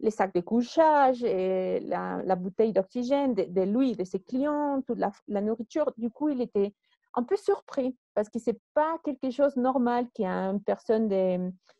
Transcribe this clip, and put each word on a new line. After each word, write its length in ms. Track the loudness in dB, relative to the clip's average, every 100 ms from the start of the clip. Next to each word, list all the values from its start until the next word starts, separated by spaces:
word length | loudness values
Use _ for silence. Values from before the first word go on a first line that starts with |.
les 100 | -4
sacs 220 | 0 0 0
de 60 |
couchage, 800 | 0 -2 0 4 6 6 4 4
et 560 | 0 0 0 0 0 -2
la, 420 | -2 -4 -4 -4 -2
la 100 | -2
bouteille 380 | -2 0 2
d'oxygène 600 | 2 0 -4 -2 0 2
de, 100 | 0
de 180 | 0 0
lui, 340 | 0 2 0 0
de 80 |
ses 160 | -4 -6
clients, 640 | -6 -4 -2 -2 -2 -2 -4
toute 140 | -2
la, 120 | -4 -4 -6
la 100 | -4
nourriture. 540 | -2 -4 -6 -2 -2 -2
Du 140 | -6
coup, 180 | -2 -2
il 140 | -2
était 320 | -2 0 0 -2 _ _ _
un 100 | -6
peu 140 | -2 -2
surpris 580 | 0 -2 -2 -4 -4 -4 _
parce 140 | -4 -4
que 120 | -4
c'est 200 | -4 -4 _
pas 240 | -2 0 -2 -6
quelque 240 | -4 -4
chose 240 | 2 2 2
de 60 |
normal 460 | 0 2 2 0 -2
qu'il 120 | -4 -2
y 20 |
a 220 | -2 -2
une 120 | -2
personne 460 | -2 -4 0 0 2
de, 440 | 2 2 0 -4 -8 _ _